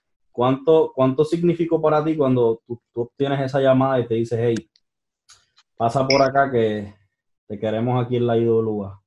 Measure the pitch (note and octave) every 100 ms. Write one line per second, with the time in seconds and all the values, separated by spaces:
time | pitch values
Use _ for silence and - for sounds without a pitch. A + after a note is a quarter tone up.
0 | _ _ _ - B2 C3+ - D#3+ D3+ -
1 | C3 C3 D3+ E3+ F3 E3 E3 D#3+ D#3 D3+
2 | D#3 D#3+ C3+ B2+ A#2 A2+ - A#2+ _ -
3 | A#2+ - C#3 C#3 C3+ C#3 C3+ C3 C3+ C3
4 | A#2 A2+ A#2 A#2 A#2+ A2+ - _ _ _
5 | _ _ _ - _ _ _ - A#2 C3+
6 | C3 C3+ C3+ C3+ C#3 B2+ A2 G#2+ G2 -
7 | _ _ _ _ - G#2 A2 A2 A#2+ B2
8 | A#2+ B2 A#2+ A2+ A#2 A2+ A2 G#2 G2 G2